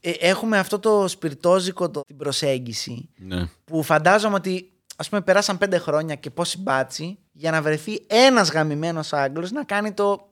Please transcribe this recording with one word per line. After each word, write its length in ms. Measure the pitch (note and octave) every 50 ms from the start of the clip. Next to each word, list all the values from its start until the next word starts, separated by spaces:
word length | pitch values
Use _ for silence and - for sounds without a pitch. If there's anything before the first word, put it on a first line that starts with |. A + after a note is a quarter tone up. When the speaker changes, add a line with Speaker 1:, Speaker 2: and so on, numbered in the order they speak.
| _ E3+
Speaker 1:
Ε, 180 | E3+ - E3+ F3
έχουμε 300 | F#3+ F#3 - A3+ A3 G3+
αυτό 200 | F#3+ - - G3+
το 300 | G3 A3 G#3+ G#3 G3 F3+
σπιρτόζικο, 800 | F3+ - - E3 C#3 - - F3 F3+ F#3+ F3+ F#3 F#3 - F3+ E3+
το, 100 | - D3 C#3
την 100 | _ D#3
προσέγγιση, 920 | C3+ - C#3+ C3+ - - C#3 C3+ B2+ B2+ A#2+ A2+ - - - A#2+ A#2 C3 - _
Speaker 2:
Ναι. 320 | _ F#2+ F#2+ F#2 F2+ F2+ E2+ _ _ _
Speaker 1:
που 180 | _ D#3+ D#3+ D3+
φαντάζομαι 520 | - - D3+ D#3 F3 F#3+ G#3+ G#3 A3 G3+
ότι, 360 | G3 D#3+ F#3+ F#3 F#3 F#3 _ _ _ _ _ -
ας 120 | _ - -
πούμε, 120 | - G#3
περάσαν 380 | F3+ - F#3 G3 G#3 G#3 G3 F3
πέντε 200 | G3+ G3 F#3+ E3+
χρόνια 360 | - - D3 D3+ D#3 D#3+ D3+
και 160 | C#3+ - D3
πόσοι 280 | - - E3+ - - F3
μπάτσοι 580 | F#3+ - C#3 C3 C3 C3 - - D3+ E3+ G3 - _ _ _
για 180 | D3 D3 D#3+
να 120 | D#3+ D#3+ D3
βρεθεί 380 | D3+ D#3 D3+ D#3 - G#3+ G#3+ -
ένας 440 | _ G#3 A3 B3+ C4+ C4 A#3 G3 D#3+
γαμημένος 640 | - D#3+ D#3 D#3 D3 D3 D#3 E3+ E3 D#3+ D#3 - -
Άγγλος 380 | D3 C#3 C3+ C3+ E3 E3+ F3+
να 140 | A3 D4+ C#4+
κάνει 280 | - G3+ G3+ G#3 G#3+ G3
το 240 | G3+ G3+ G3+ G3+ G3 - _